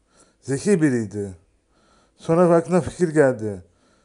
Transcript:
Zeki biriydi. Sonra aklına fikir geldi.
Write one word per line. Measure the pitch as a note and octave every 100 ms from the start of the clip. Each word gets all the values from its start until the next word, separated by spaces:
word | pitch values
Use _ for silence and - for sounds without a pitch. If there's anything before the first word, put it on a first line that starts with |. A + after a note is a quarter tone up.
| _ _ _ _
Zeki | - C3+ G3 G3
biriydi. | D#3 B2 G#2+ G#2 G2+ F2+ _ _ _ _ _ _ _ _
Sonra | - E3 F3 E3+
aklına | E3 F3
fikir | B2 - F3
geldi. | D#3 C#3 A#2+ G#2+ G2 - _ _ _